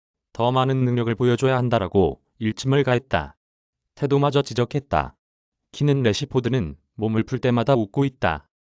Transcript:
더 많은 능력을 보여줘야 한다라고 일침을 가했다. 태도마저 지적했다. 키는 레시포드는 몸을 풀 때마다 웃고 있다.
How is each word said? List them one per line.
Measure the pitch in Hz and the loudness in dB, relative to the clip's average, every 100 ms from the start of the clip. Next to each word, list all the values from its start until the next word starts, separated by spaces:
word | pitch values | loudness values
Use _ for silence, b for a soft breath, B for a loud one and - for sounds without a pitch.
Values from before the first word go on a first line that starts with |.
| _ _ _ | _ _ _
더 | - 120 | -4 0
많은 | 131 131 131 127 | 0 0 0 0
능력을 | 120 113 117 | 0 -2 0
보여줘야 | 123 120 131 131 | 2 2 2 0
한다라고 | 123 117 92 101 85 67 _ _ | 0 0 0 2 2 0 _ _
일침을 | 110 110 131 139 131 | -6 -4 0 2 2
가했다. | 123 - 87 71 - _ _ _ _ _ _ | 0 0 -4 -4 -12 _ _ _ _ _ _
태도마저 | 143 139 143 139 | -2 2 2 0
지적했다. | 139 120 120 147 - 80 65 - _ _ _ _ _ | -2 -2 -4 -4 -4 -4 -4 -10 _ _ _ _ _
키는 | - 147 139 | -4 0 2
레시포드는 | 120 104 143 131 120 131 85 71 _ - | 0 0 -2 -4 -2 -2 -4 -10 _ -6
몸을 | 110 110 | -2 -2
풀 | 107 131 | -2 -2
때마다 | 127 120 113 135 | 0 0 2 0
웃고 | 104 - 139 | 0 -2 -4
있다. | - 98 78 - _ _ | -2 -4 -4 -8 _ _